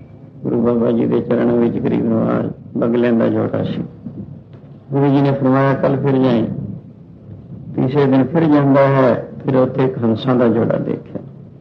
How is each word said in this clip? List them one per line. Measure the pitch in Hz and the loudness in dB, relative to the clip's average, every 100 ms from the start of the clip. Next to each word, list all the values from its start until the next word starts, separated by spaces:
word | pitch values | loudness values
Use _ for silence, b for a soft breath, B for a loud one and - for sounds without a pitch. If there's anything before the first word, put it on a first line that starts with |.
| B B B - | B B B -10
ਗੁਰੂ | 127 123 117 | -4 0 0
ਬਾਬਾ | 120 120 | 2 0
ਜੀ | 117 117 | 0 0
ਦੇ | 120 | -2
ਚਰਨਾਂ | - 120 117 120 | 0 0 2 2
ਵਿੱਚ | 120 - | 0 0
ਕਰੀਬ | - 113 117 | -2 -2 0
ਨੂੰ | 113 117 | 0 0
ਆ | 120 113 - - 120 | -2 -4 -8 -10 -4
ਬਗਲਿਆਂ | 123 120 120 | 0 2 2
ਦਾ | 113 113 | 2 2
ਜੋੜਾ | 107 110 113 | 0 -2 -4
ਸੀ। | - - - - - - - - - - - - - | -4 -6 -8 -12 -16 -14 -14 -16 -20 -20 -20 -20 -6
ਗੁਰੂ | 139 143 | 0 2
ਜੀ | 139 | 4
ਨੇ | 139 | 2
ਫਰਮਾਇਆ, | 135 131 131 139 | 2 2 2 2
"ਕੱਲ੍ਹ | 131 143 135 | 2 0 0
ਫਿਰ | 139 | 0
ਜਾਈਂ।" | 135 131 117 113 - - - - - - - - - - - - - | 2 2 2 0 -4 -8 -12 -16 -20 -20 -20 -20 -20 -16 -16 -10 -4
ਤੀਸਰੇ | 131 143 139 | -2 2 4
ਦਿਨ | 135 | 4
ਫਿਰ | 127 165 | 2 2
ਜਾਂਦਾ | 160 147 139 135 139 | 4 4 4 4 4
ਹੈ, | 139 131 113 - - - | 4 2 2 -4 -8 -2
ਫਿਰ | 131 | 2
ਉੱਥੇ | 127 - | 2 2
ਇੱਕ | 131 - | -2 0
ਹੰਸਾਂ | 117 110 127 127 | 0 0 0 2
ਦਾ | 120 | 2
ਜੋੜਾ | 110 107 - | 2 0 0
ਦੇਖਿਆ। | - - - - - - - - | -2 -6 -8 -14 -14 -20 -20 -20